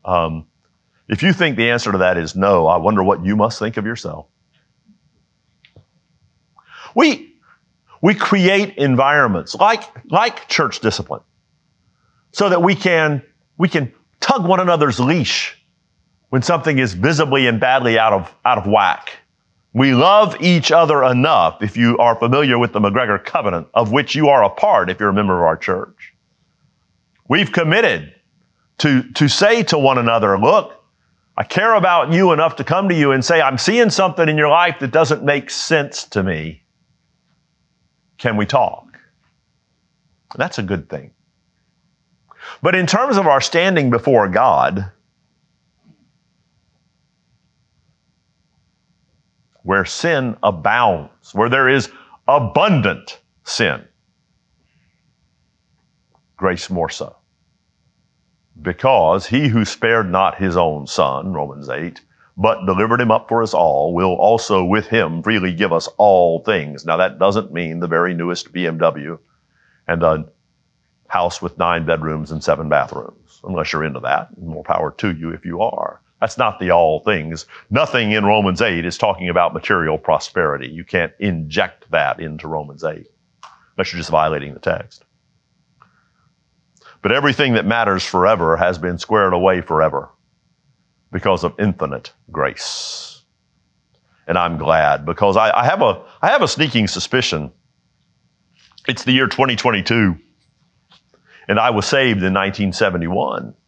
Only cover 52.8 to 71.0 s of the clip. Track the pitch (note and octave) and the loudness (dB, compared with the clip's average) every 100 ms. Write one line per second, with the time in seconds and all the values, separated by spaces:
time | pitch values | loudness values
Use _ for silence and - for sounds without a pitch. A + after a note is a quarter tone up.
52.8 | G2+ E2+ - - _ _ - - G2+ B1+ | 0 -4 -12 -20 _ _ -12 -2 -2 -2
53.8 | - _ _ _ _ _ _ _ _ _ | -12 _ _ _ _ _ _ _ _ _
54.8 | _ _ _ _ _ _ _ _ _ _ | _ _ _ _ _ _ _ _ _ _
55.8 | _ _ _ _ _ _ F#2+ F2+ - F2+ | _ _ _ _ _ _ -4 -2 -6 -6
56.8 | D#2+ - - _ _ _ _ _ _ _ | -6 -8 -14 _ _ _ _ _ _ _
57.8 | _ _ _ _ _ _ _ - D#2 E2+ | _ _ _ _ _ _ _ -10 -8 -2
58.8 | C3+ B2 D#2+ F#2+ - B2+ D3 A2+ G2+ - | 2 4 4 0 0 -2 0 0 -2 -2
59.8 | A2+ A#2 G2 F#2 F#2+ - F#2+ E2+ E2+ D2+ | 0 2 0 0 0 0 -2 0 0 -2
60.8 | C#2 - C#2+ C2+ F#2 E2 D2 C#2+ C#2 C2 | -8 -2 -2 -2 -6 -8 -8 -10 -12 -10
61.8 | E2+ - _ _ _ - G#2+ - F#2 F#2 | -10 -14 _ _ _ -2 -2 0 -2 0
62.8 | A2 A#2+ A#2+ A2+ - A#2 A2+ D#2+ E2 C#2 | 0 0 2 0 0 -2 0 0 0 0
63.8 | D#2 F2 F#2 F2+ G#2 A2+ - G2 F2+ G#2+ | -2 0 -2 2 2 2 0 0 2 -2
64.8 | - A2+ E2 E2 F#2 A2 F#2 E2 G2 E2 | 0 -2 -2 -4 -2 -2 -2 -2 0 -2
65.8 | - - G#2 F#2 F2 E2 A2 G2 D2 C#2+ | -4 2 4 6 2 0 -2 -2 -4 -10
66.8 | D2+ E2 F#2+ - F#2+ G#2 G2 E2+ E2 E2+ | -4 0 -2 0 0 0 -6 -8 -8 -6
67.8 | F2 E2 F2+ E2+ F2 F2+ - F2+ E2+ D#2+ | -2 -2 -2 -2 -6 -6 -10 -6 -6 0
68.8 | E2 D2+ C#2+ E2 _ _ _ _ _ _ | -2 -2 -12 -14 _ _ _ _ _ _
69.8 | - E2+ E2 D#2 D2+ _ _ _ _ _ | -6 0 0 0 -6 _ _ _ _ _
70.8 | _ _ | _ _